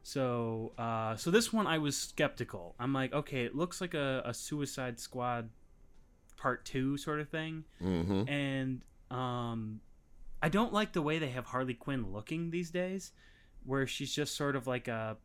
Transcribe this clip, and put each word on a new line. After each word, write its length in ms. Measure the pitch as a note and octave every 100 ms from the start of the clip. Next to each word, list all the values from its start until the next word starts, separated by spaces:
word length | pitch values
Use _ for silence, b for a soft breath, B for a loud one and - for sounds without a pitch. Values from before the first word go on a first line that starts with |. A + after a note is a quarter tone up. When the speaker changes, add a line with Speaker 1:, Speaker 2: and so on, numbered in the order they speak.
Speaker 1:
So, 680 | - C#3+ B2+ A#2+ A#2 A2+ A2+ -
uh, 380 | A#2 A2+ A2
so 160 | A2+ E3+
this 200 | G#3 A3+
one 140 | A3
I 140 | E3+ D#3+
was 180 | D3 C#3
skeptical. 760 | - - D3 - A#2+ E2+ F2 -
I'm 140 | B2
like, 180 | C3+ C3
"Okay, 320 | C#3+ D3 C3+
it 120 | A#2+
looks 260 | C#3 E3+ -
like 140 | F3+
a, 260 | D#3+ C#3 C3
a 120 | A#2+
Suicide 640 | A#2 - D3 C#3 - B2+ A#2
Squad 500 | - B2+ B2 A#2+ A2+ - - - - - - - - -
Part 260 | C3+ B2
Two 320 | - C3+ C3
sort 240 | C#3+ D#3+ D3+
of 80 | D3
thing." 340 | D#3+ D#3+ D#3+ D#3 B
Speaker 2:
Mm-hmm. 460 | B2+ F2 F2 G2 A#2+
Speaker 1:
And, 540 | C#3+ C#3 C3+ C3 B2+ - - -
um, 720 | B2+ B2+ B2 A#2 A2+ A2 A2 - - - - - -
I 60 | E3
don't 220 | F#3+ A#3
like 220 | G#3 G#3
the 80 | F3+
way 160 | D3 D#3+
they 120 | D3
have 180 | B2+ A#2+
Harley 260 | B2+ C3
Quinn 380 | A#2 - C3+ G#2
looking 380 | G2+ - D#3+ E3+
these 180 | E3+ E3+
days, 440 | F3 F3+ F#3+ - B B B B B
where 220 | B2+ C3+ B2+
she's 260 | - C#3+
just 220 | D3 D3 -
sort 180 | C#3+
of 120 | C3+ B2
like 200 | B2 B2
a 300 | A2+ A2 A2